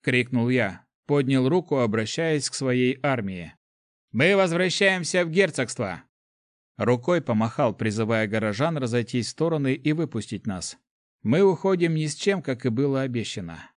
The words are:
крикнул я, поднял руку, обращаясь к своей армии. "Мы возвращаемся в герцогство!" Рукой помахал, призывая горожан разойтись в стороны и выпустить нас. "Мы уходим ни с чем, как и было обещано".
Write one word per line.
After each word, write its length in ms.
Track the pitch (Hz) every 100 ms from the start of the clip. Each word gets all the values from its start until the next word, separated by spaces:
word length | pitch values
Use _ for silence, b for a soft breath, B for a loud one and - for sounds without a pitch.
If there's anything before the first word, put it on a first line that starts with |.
крикнул 460 | - 123 117 127 120
я, 340 | 127 104 90 _ _ -
поднял 420 | 143 127 135 127
руку, 300 | 180 175 139
обращаясь 680 | 120 110 107 - 165 151 -
к 60 |
своей 460 | - 131 127 127 131
армии. 520 | 143 127 98 92 82 _ _ _ _ _ _
"Мы 240 | 113 160 202
возвращаемся 880 | 185 170 185 - 196 185 160 185
в 60 | 170
герцогство!" 760 | 165 185 143 123 - 101 82 _ _ _ _ _ _ _ -
Рукой 440 | 107 123 147 175
помахал, 540 | - 107 113 - 127
призывая 520 | 95 113 104 107 113 110
горожан 500 | 110 107 101 156 156
разойтись 480 | 127 120 107 123 110
в 40 |
стороны 440 | - 165 156 135
и 180 | 135 147
выпустить 540 | 156 156 113 - 101 117
нас. 300 | 92 - - _ _ _ _
"Мы 200 | 110 151
уходим 520 | 196 165 190 180 170
ни 120 | 156 151
с 80 |
чем, 280 | - 202 196
как 240 | - 123 127
и 20 |
было 340 | 113 143 135
обещано". 680 | 135 120 101 - 85 82 -